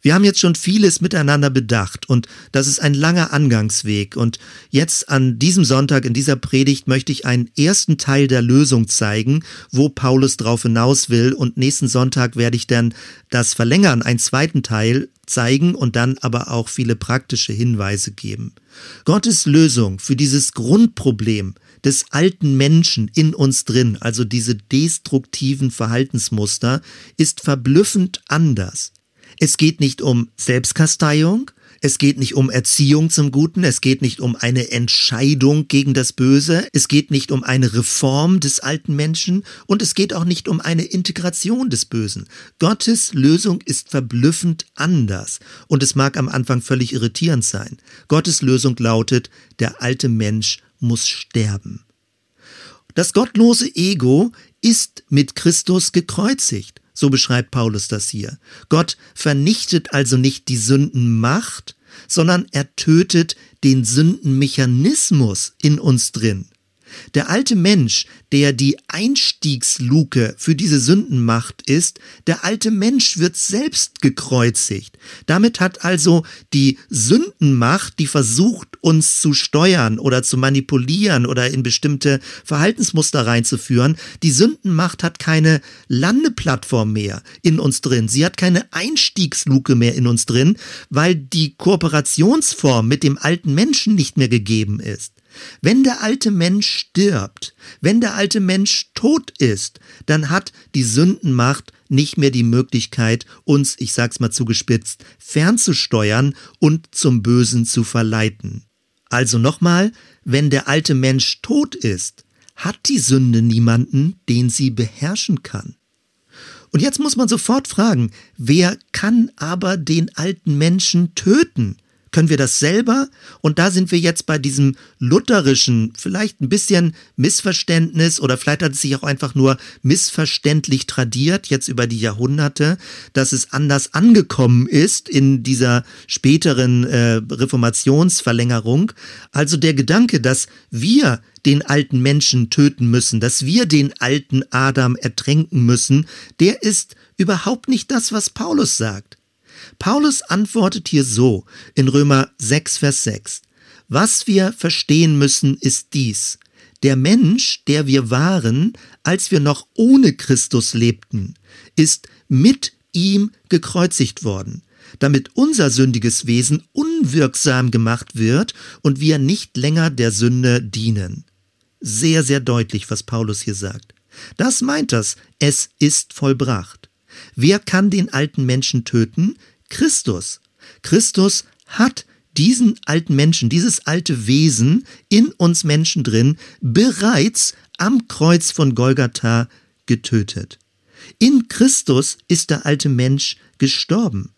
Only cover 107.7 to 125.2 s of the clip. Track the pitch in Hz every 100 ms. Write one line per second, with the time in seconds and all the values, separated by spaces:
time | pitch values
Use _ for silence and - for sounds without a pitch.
107.7 | - 113 117 113 110 110 104 - 104 _
108.7 | _ _ _ _ 120 123 117 120 139 170
109.7 | 175 202 233 _ _ - 131 147 135 -
110.7 | 147 156 139 131 131 131 - - 294 294
111.7 | - 117 92 - _ _ _ _ _ 170
112.7 | - - 277 127 135 131 117 117 113 117
113.7 | 117 127 135 151 - - 120 123 113 135
114.7 | 113 113 - 147 214 - 160 - 104 -
115.7 | - _ _ _ _ _ - - - _
116.7 | - 214 - 302 220 247 214 - 247 269
117.7 | - 220 165 113 - - _ 117 151 180
118.7 | 202 _ - 202 233 233 _ 151 180 185
119.7 | 190 147 160 165 - 165 190 - 143 160
120.7 | 180 - 175 175 - - 240 330 - 110
121.7 | 98 _ _ _ - 160 151 131 - 143
122.7 | 196 240 247 277 _ - - 156 151 175
123.7 | 185 185 175 170 170 - 156 135 135 139
124.7 | 135 - _ 123 170